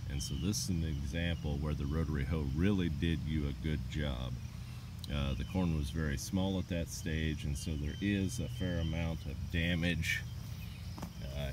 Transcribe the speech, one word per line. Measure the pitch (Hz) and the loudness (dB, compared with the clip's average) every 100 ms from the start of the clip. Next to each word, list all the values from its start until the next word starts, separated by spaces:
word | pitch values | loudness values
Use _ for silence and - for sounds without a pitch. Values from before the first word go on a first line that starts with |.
| - | -4
And | 69 | -2
so | 65 | -2
this | 64 87 104 | 0 0 0
is | - | 2
an | 85 | 2
example | 80 71 71 85 85 82 78 71 | 2 0 0 0 0 0 0 0
where | 76 | 0
the | 71 71 | 0 2
rotary | 78 78 73 | 2 2 2
hoe | 67 80 67 | 2 2 2
really | 71 95 98 87 | 4 4 4 2
did | 78 85 76 71 | 2 2 2 2
you | 78 69 | 2 0
a | 65 | 0
good | 80 73 64 | 0 0 0
job. | 73 73 64 64 62 - - - - - - - | -2 0 0 -2 -4 -6 -8 -10 -10 -10 -8 -2
Uh, | 71 69 | 0 0
the | 64 | 0
corn | 71 92 90 80 | 0 2 4 2
was | 69 | 0
very | 82 78 71 | 0 0 0
small | - 95 95 95 | 0 2 2 2
at | 87 | 0
that | 87 80 | -2 -2
stage, | - 82 80 78 76 | -4 -2 2 2 0
and | 76 71 | -2 -2
so | - | -2
there | 76 73 - | -2 -2 0
is | 101 101 95 - | 2 2 2 0
a | 82 | -4
fair | - 90 85 | -2 0 0
amount | 82 80 82 80 - | 0 0 0 -2 -4
of | 87 85 | -4 -2
damage. | 85 85 85 87 82 85 - - - - - - - - - - - | 0 2 2 2 2 0 -2 -2 -6 -6 -6 -8 -8 -8 -6 -8 -6
Uh, | - 69 71 | -6 -4 -2